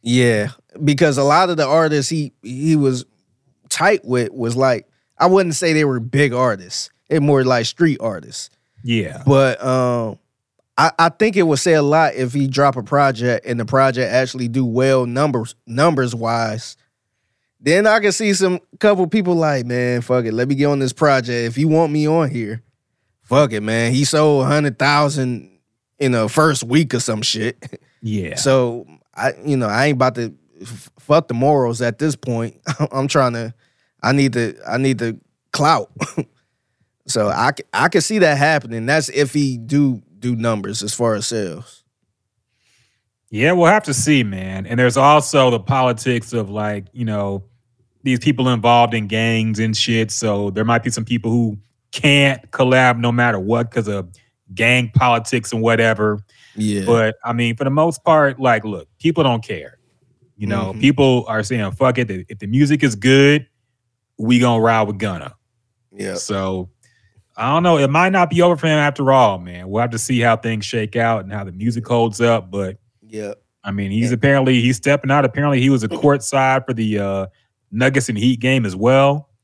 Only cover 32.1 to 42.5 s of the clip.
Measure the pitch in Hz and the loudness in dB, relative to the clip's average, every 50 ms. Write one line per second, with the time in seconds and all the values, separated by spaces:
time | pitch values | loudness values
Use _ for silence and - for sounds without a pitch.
32.1 | 139 120 - 131 120 113 117 113 - _ _ - 151 - 151 - - 135 135 139 | -4 -4 -6 -6 -4 -4 -4 -6 -10 _ _ -10 -6 -4 -4 -4 -4 -4 -4 0
33.1 | - 156 135 123 120 117 117 117 120 _ _ _ _ _ _ _ _ _ - 113 | 0 2 2 2 0 -4 -8 -10 -12 _ _ _ _ _ _ _ _ _ -2 0
34.1 | 131 143 139 135 110 120 117 107 - - 50 52 95 123 135 135 131 104 117 117 | 2 2 2 2 0 0 -2 -4 -4 -10 -10 -6 -4 -2 0 -2 -2 -2 -4 -6
35.1 | 110 - _ _ _ _ _ _ - - 147 151 160 123 101 _ _ - - - | -6 -8 _ _ _ _ _ _ -6 -2 0 2 2 0 -2 _ _ -12 -12 -8
36.1 | - - 143 _ _ _ _ _ _ _ _ _ _ _ _ _ _ _ _ - | -8 -10 -10 _ _ _ _ _ _ _ _ _ _ _ _ _ _ _ _ -6
37.1 | - 113 104 104 76 69 113 131 131 - - _ - 101 131 170 - 170 156 - | -2 -2 0 0 0 0 0 0 0 -2 -12 _ -4 0 0 2 2 0 0 0
38.1 | 220 214 180 160 147 139 143 156 160 147 123 120 113 113 110 123 147 160 143 - | 0 2 4 4 4 2 2 2 2 0 -2 -4 -8 -6 -2 0 0 0 0 -2
39.1 | - 131 147 135 - 147 143 135 127 120 113 113 139 143 147 139 127 107 - _ | -2 -2 -2 0 0 0 0 0 -2 -6 -8 -2 0 2 2 2 0 -4 -8 _
40.1 | _ 98 107 123 123 113 113 117 113 104 95 98 104 104 101 104 - - 120 117 | _ _ -6 -4 -4 -2 -2 -2 -2 -2 -4 -8 -8 -8 -8 -8 -6 -2 -2 -2
41.1 | 110 104 101 - 120 110 104 90 78 85 113 - - _ _ _ _ _ _ _ | 0 -2 -4 -6 -6 -6 -6 -6 -8 -12 -16 -20 -20 _ _ _ _ _ _ _
42.1 | _ _ _ _ _ _ _ _ | _ _ _ _ _ _ _ _